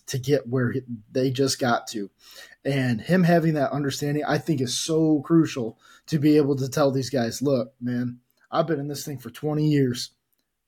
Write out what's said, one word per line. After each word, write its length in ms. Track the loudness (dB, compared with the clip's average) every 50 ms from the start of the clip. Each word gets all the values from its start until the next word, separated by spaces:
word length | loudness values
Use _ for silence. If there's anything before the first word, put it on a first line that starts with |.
| _
to 120 | -8 -6 -4
get 300 | 0 2 0 0 0 -2
where 240 | -2 0 0 0
he, 80 | -2 -4 -6 -8 -12 -12 -12 _
they 180 | -2 -2 0 0
just 280 | 0 0 0 0 0 -2
got 280 | 0 0 0 0 -2 -6
to. 200 | -8 -8 -8 -10 _ _ _ -20 -20 -20 -20 -20 -20 _ -4
And 380 | -2 -2 0 0 0 0 -2
him 220 | 0 2 2 4 6
having 280 | 6 4 4 4 2
that 200 | 2 2 0 0
understanding, 520 | 0 -2 -2 -2 -4 -4 -4 -2 -2 -2 0
I 120 | 0 -2 -2
think, 240 | 0 -2 0 0
is 120 | 0 -2 -2
so 460 | -4 -2 0 2 2 4 4 2 0
crucial 580 | 2 4 4 4 4 4 -2 -6 -6 -8 -8 _ _ -20 -20 _ _
to 120 | -4 -2 2
be 200 | 4 6 6 6
able 180 | 4 2 0
to 140 | -2 -4 -4
tell 200 | 0 0 0 2
these 200 | 2 0 -4 -2
guys, 320 | -2 -2 -2 -2 -4 -2
"Look, 320 | 0 0 0 0 -2 -4 _ -8
man, 420 | -6 -4 -4 -4 -4 -6 -8 -12 _ _ _ _ _ -4
I've 160 | -2 -2 0
been 140 | 0 -2 -4
in 80 | -4 -8
this 160 | -8 -10 -10
thing 140 | -10 -12 -10
for 100 | -12 -14
twenty 380 | -12 -6 -6 -4 -2 0 2 2
years. 440 | 4 4 2 2 0 -4 -8 -12 _ _ _ _ _ _ _ _ _ _ _